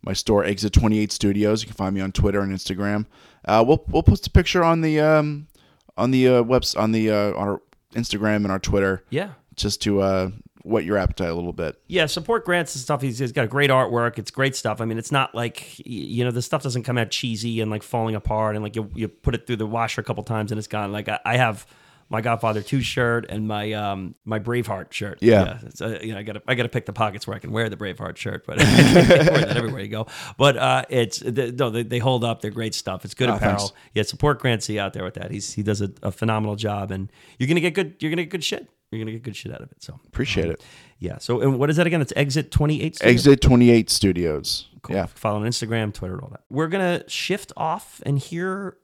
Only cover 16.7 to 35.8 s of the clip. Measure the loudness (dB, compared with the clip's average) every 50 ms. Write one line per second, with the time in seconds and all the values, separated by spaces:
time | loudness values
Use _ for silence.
16.7 | -6 -4 -4 -2 -2 -2 -2 -2 -4 -6 -4 -4 -6 -4 -4 -4 -2 -2 -2 -2
17.7 | -4 -6 -8 -6 -4 -2 -2 -2 -4 -4 -4 -2 -2 0 0 0 -2 -2 -6 -6
18.7 | -6 -6 -8 -8 -6 -6 -6 -6 -8 _ _ -2 -2 -2 -4 -4 -4 -4 -4 -4
19.7 | -2 -2 -2 -2 -4 -6 -6 -6 -6 -8 -4 -4 -4 -4 -2 -4 -6 -8 -8 -6
20.7 | -6 -6 -6 -4 -6 -6 -6 -6 -6 -4 -2 0 2 2 2 2 0 -4 -12 _
21.7 | _ _ _ _ _ _ _ _ -6 -4 0 0 -2 0 0 -2 -2 -2 -4 -2
22.7 | -2 -2 0 0 0 0 0 2 2 0 -2 -4 -6 -6 -4 -4 -4 -4 -4 -4
23.7 | -4 -4 -4 -4 -4 -4 -6 -10 -12 _ _ -6 -6 -4 -4 -2 -2 -2 -2 -4
24.7 | -6 -8 -8 _ -10 -8 -8 -8 -8 2 6 8 8 8 6 4 -2 -10 -14 -18
25.7 | -14 -10 -8 -8 -8 -8 -8 -10 -10 -10 -10 -12 -12 -12 -6 -4 -2 -2 -2 -2
26.7 | -4 -6 -6 -6 -4 -2 -2 -2 -2 -8 -10 -10 -10 -10 -10 -8 -4 -2 -2 -4
27.7 | -4 -6 -8 -10 -8 -8 -10 -12 -10 -10 -10 -8 -8 -8 _ -10 0 2 4 6
28.7 | 8 8 8 10 8 8 10 10 8 8 8 6 4 4 2 2 0 -2 -2 -4
29.7 | -6 -8 -8 -8 -6 -8 -8 -8 -10 -16 -16 -16 -2 2 4 4 4 4 2 2
30.7 | 2 0 0 0 0 0 0 0 -2 -6 -6 -4 -2 -2 -2 -2 0 -2 -2 0
31.7 | 0 -4 -4 -2 -4 -2 0 2 2 2 0 -2 -4 -4 -6 -8 -6 -4 -6 -4
32.7 | -6 -6 -6 -6 -8 -8 -10 -14 -6 -2 0 0 0 0 0 0 0 0 -2 -6
33.7 | -10 -14 -20 _ _ -4 -4 -4 -2 0 2 2 2 2 0 0 0 0 -2 -4
34.7 | -4 -4 -4 -4 -4 -6 -8 -8 -8 -10 -10 -10 -8 -8 -8 -8 -6 -4 -2 -2
35.7 | -2 -2